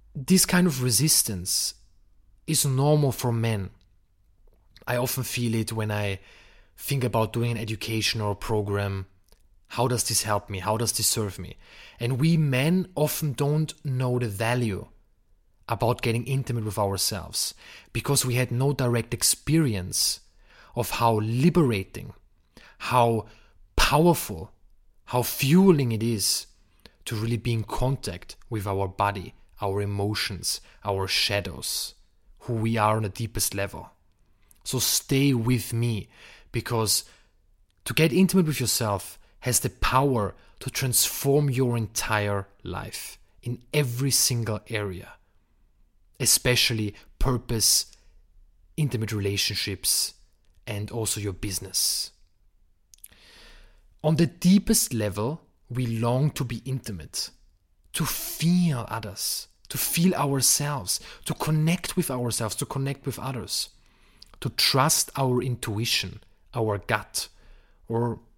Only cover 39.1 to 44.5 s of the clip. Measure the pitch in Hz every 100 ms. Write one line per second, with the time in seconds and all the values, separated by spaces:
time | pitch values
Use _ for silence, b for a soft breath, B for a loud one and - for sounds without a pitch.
39.1 | - b b - 117 113 - - 127 143
40.1 | 120 98 b b b - - 135 120 -
41.1 | - 139 139 147 123 127 120 107 - -
42.1 | 107 104 101 95 _ 92 92 95 - -
43.1 | - _ _ 120 123 - 151 135 120 139
44.1 | - - 120 113